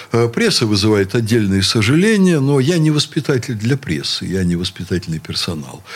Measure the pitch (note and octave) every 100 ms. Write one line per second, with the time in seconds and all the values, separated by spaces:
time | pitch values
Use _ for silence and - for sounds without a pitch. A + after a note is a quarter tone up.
0 | - A2+ A#2 G3 A3+ - A2+ G2+ G#2+ G#2
1 | F#2+ B2 G#2+ A#2 G2+ G2 F#2 A#2+ G#2 D3+
2 | G#3 G#3+ F#3 D#3+ C3+ C#3+ C3 F3 D#3 D3+
3 | - D#3+ C#3+ C3+ - G#2+ A2 C#3+ - D2
4 | - - F2+ F#2 F2+ E2+ F2+ - F2+ F2+
5 | F2 D#2+ - - - D#2+ C2+ - -